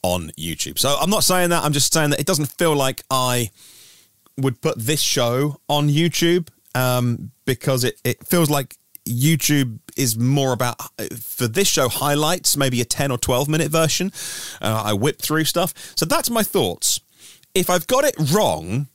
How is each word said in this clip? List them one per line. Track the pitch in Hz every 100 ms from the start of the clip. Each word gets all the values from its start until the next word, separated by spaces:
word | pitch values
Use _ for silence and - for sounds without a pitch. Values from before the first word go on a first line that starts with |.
on | - 90 78 -
YouTube. | 82 78 - -
So | 131 143
I'm | 160
not | 214
saying | - 185 175
that. | 170
I'm | 147
just | 147 139
saying | 160 147
that | 147
it | 143
doesn't | 170 147 -
feel | 170 143
like | 131 131 -
I | 131 127 123 117 _ - - - - _ _ _ -
would | 135 120
put | 156 127
this | 113 156
show | - - 120 123 147 143 _
on | 147 147
YouTube, | 147 170 - 170 175 170 _ _
um, | 123 127 123 123 120 110 _ -
because | 127 - 131
it, | 123 -
it | 127 120 -
feels | 175 156
like | 147 131 - _ - -
YouTube | 120 139 165 - 147 127 107 - -
is | 135 110
more | 123 143 135
about, | 120 123 110 - -
uh, | 107 117
for | - - 120
this | 110 196
show, | - 127
highlights, | - 139 147 151 175 - 143
maybe | 139 123
a | 117
ten | - 139
or | 123
twelve | - 127 143
minute | 160 151
version. | 160 160 - 185 - - - - -
Uh, | 110 110 104
I |
whip | 104 135 -
through | - 156 156
stuff. | 170 175 - - -
So | 165
that's | 311 269
my | 233
thoughts. | 208 202 107 85 - - _ _ - - _
If | - 175
I've | 180 -
got | 262
it | 294 - 147
wrong | 185 175 80 80 113 143